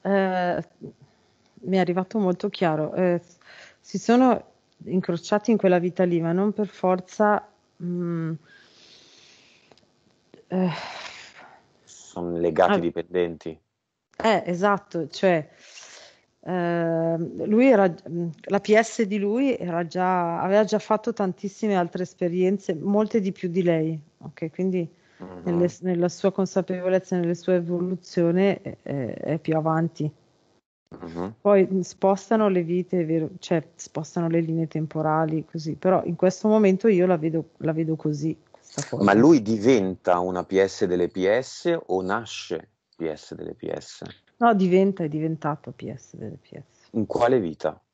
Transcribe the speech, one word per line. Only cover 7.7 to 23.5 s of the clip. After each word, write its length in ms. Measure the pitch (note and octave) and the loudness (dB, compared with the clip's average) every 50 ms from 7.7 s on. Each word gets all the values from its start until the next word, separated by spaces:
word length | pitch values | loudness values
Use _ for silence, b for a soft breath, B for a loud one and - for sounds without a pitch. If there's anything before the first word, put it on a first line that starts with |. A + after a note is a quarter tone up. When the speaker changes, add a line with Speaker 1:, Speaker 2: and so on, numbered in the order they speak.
| _ _ | _ _
Speaker 1:
mm, 500 | E3 F3 F3 F3 F3 E3+ E3+ E3 E3 D#3+ E3 D#3 b b b b b b b b b b b b b b b b b b b b b b b b b b - _ _ _ _ _ _ _ _ _ _ _ - - - _ | -8 -6 -6 -4 -4 -4 -4 -4 -4 -4 -6 -8 b b b b b b b b b b b b b b b b b b b b b b b b b b -20 _ _ _ _ _ _ _ _ _ _ _ -20 -20 -12 _
eh, 220 | F3 F#3 F#3 F3+ D3+ B B B B B B B B B B B B B B B B B B B _ _ | -2 0 0 0 -2 B B B B B B B B B B B B B B B B B B B _ _
Speaker 2:
Sono 540 | _ - - - - - - F2 F2 F2 E2+ | _ -20 -20 -20 -20 -14 -10 -8 -6 -6 -4
legati 420 | E2+ E2+ E2+ D#2+ D#2+ F#2 F2 G#2 F#2+ | 0 -2 0 2 4 4 4 4 2
Speaker 1:
ah, 40 | |
Speaker 2:
dipendenti? 800 | E2+ E2+ E2 E2+ E2 _ F2+ F2+ F2 E2+ E2 D#2+ - E2 D#2+ - _ _ _ _ _ _ _ _ _ _ _ _ | 0 -2 -4 -6 -10 _ -2 -2 -2 -2 -4 -10 -12 -14 -14 -14 _ _ _ _ _ _ _ _ _ _ _ _
Speaker 1:
eh, 240 | - A3 G#3+ F3 - | 0 0 0 0 0
esatto, 640 | E3 F3+ E3+ F#3+ G#3 G3+ F#3+ - _ - F3 D#3 C3+ | -4 -4 -2 0 0 0 -2 -4 _ -8 -8 -8 -6
cioè, 400 | - - - F#3+ F3 D#3+ D3 B B B B B B B B B B B B B B B B B _ _ | -6 0 2 2 2 2 -2 B B B B B B B B B B B B B B B B B _ _
ehm, 1040 | - - F3+ F3+ F3 E3+ E3+ E3+ E3 E3 E3 E3 E3 E3 E3 E3 E3+ - - - - | -10 -6 -4 -2 -2 -2 -2 -2 -2 -2 -2 0 0 -2 -2 -2 -4 -6 -6 -8 -4
lui 220 | G#3+ G#3 A3+ B3+ C4+ | 0 2 4 6 6
era, 200 | B3 G3+ G3 F#3 E3 - _ - | 6 6 6 4 2 -4 _ -10
mm, 200 | E3 E3+ F3 E3+ D#3 - | -6 -6 -6 -6 -8 -12
la 180 | - - F#3+ G3+ | -6 -4 -4 -2
P 180 | G3 - G#3+ A3 | 2 4 4 4
S 240 | A3+ - - - | 4 2 -2 -4
di 160 | A3+ F#3+ G3+ G#3+ | -2 -2 -2 -2
lui 380 | G3 G3+ G#3+ B3 C#4 C4+ B3 | -2 -2 0 0 0 0 0
era 300 | - - F3 E3 E3+ F3 | -2 -4 -4 -4 -4 -4
già, 540 | E3 - F#3 F#3 F#3 F#3 F3+ F3 E3+ E3+ E3 | -4 -2 -2 0 2 2 0 0 -2 -2 -2
aveva 220 | - F#3 G3 G#3 G#3+ | 0 2 4 4 4
già 140 | F#3+ G#3+ G#3 | 4 0 -2
fatto 340 | - - A3 G#3+ - A#3+ | 0 0 -2 -2 0 -4
tantissime 640 | A3 - G#3 F#3+ F3 _ - G3+ - - - G#3+ G3+ | -4 -2 -2 -2 -2 _ -8 -10 -8 -4 -2 0 2
altre 260 | F#3 F3 E3+ - F3+ | 2 0 0 -2 -8
esperienze, 720 | F3+ - - _ F#3 F3 E3+ F#3 F3+ F#3 G3+ G3 - - F3+ | -8 -8 -6 _ -4 -2 0 2 2 2 0 0 -2 -4 -6
molte 460 | D3+ - G3 G3+ G#3 A3 G#3 - A#3 | -4 -2 0 2 2 2 2 0 0
di 120 | F#3+ G3 | 0 0
più 160 | F#3+ - - | -4 -4 -6
di 140 | F3+ | -4